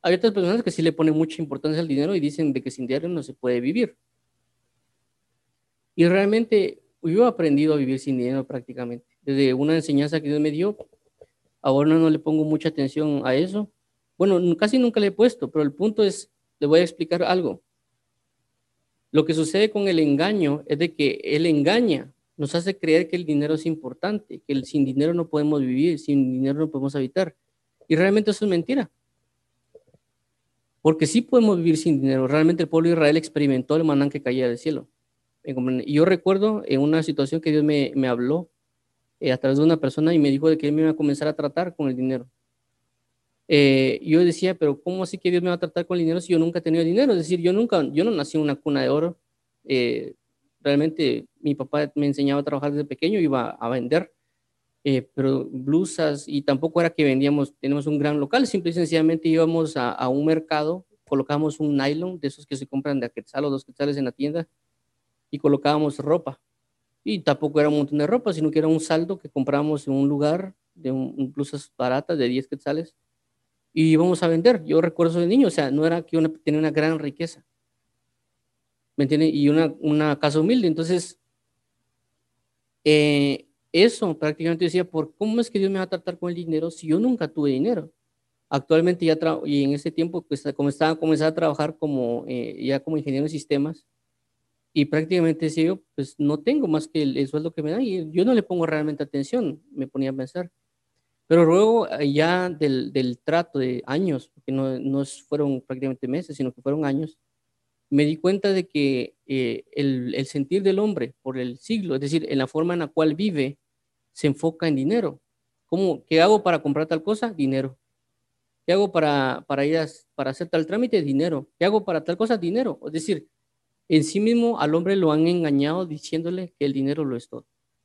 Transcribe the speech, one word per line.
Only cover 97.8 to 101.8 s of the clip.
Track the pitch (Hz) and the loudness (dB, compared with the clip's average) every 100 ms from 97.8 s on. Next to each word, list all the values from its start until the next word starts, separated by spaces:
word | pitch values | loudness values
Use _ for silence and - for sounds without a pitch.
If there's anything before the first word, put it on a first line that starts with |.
y | 254 185 156 | -2 -4 -4
yo | 165 | 0
no | 220 | 2
le | 240 | 2
pongo | - 180 | 0 -2
realmente | 160 156 151 147 | 0 0 -2 -4
atención, | 143 139 139 247 180 - _ | -6 -6 -4 -4 -4 -6 _
me | 143 131 | -10 -8
ponía | 139 135 | -4 -4
a | |
pensar. | 135 127 180 175 _ _ _ _ _ _ _ - | -4 -8 -8 -10 _ _ _ _ _ _ _ 2
Pero | 165 | 6
luego, | 160 175 214 233 | 8 6 6 4